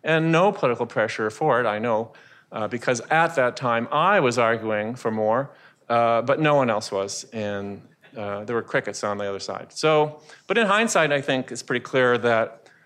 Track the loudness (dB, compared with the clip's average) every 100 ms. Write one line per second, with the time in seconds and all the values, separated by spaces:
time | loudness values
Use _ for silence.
0 | 2 2 4 4 4 2 -2 0 -2 0
1 | -2 0 -4 0 2 2 2 -2 0 0
2 | -2 -12 -20 -20 _ -8 -6 -4 -2 -2
3 | 0 2 2 2 0 0 -2 0 0 0
4 | 2 4 2 2 2 2 -2 -2 -4 -4
5 | -4 0 2 0 -2 -12 -20 _ -2 2
6 | 4 2 0 2 4 4 2 0 -2 -4
7 | -4 -8 -10 -6 -6 -6 -8 -12 -18 _
8 | -18 -12 -8 -8 -4 -6 -2 -4 -4 -6
9 | -4 -4 -6 -6 -8 -10 -12 -2 2 2
10 | 2 -4 -20 -20 -2 0 2 2 2 2
11 | 2 0 0 -2 -4 -12 -4 -6 0 2
12 | 4 4 2 2 0 -6 -20 _